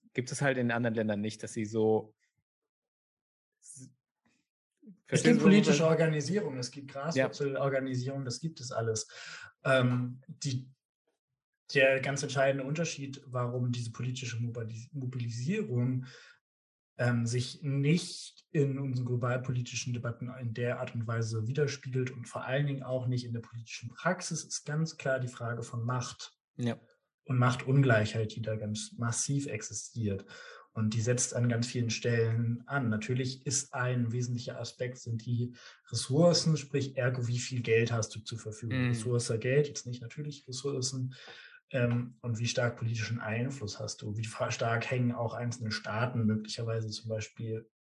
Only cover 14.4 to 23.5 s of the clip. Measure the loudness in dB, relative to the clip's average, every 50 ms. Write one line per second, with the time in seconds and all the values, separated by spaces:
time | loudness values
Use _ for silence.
14.4 | -4 -4 -4 -6 -8 -8 -8 -10 -12 -10 -8 -6 -6 -4 -4 -4 -4 -4 -4 -4
15.4 | -2 -2 0 -2 -2 0 0 0 2 2 0 -2 -4 -6 -14 -20 -20 -20 -20 _
16.4 | _ _ _ _ _ _ _ _ _ _ _ 0 2 2 2 2 2 0 0 0
17.4 | -2 -2 -6 -6 -4 -2 0 2 4 4 4 4 2 -2 -10 -12 -14 -16 -18 -20
18.4 | _ _ 2 2 4 4 2 -2 -2 -2 -2 -2 0 0 0 0 0 0 0 0
19.4 | -2 -2 -2 -2 -2 -2 -6 -6 -4 -4 -4 -4 -4 -6 -6 -6 -8 -10 -8 -6
20.4 | -6 -6 -4 -2 -2 -2 -2 -2 -4 -4 -4 -4 -2 -2 0 0 0 0 -2 -2
21.4 | -2 0 2 2 2 2 0 -4 -8 -4 -2 -2 -2 -2 -4 -10 -12 -10 -8 -8
22.4 | -4 0 0 2 2 0 -2 -4 -4 -2 -2 -2 0 0 0 0 -2 -4 -6 -6
23.4 | -8 -8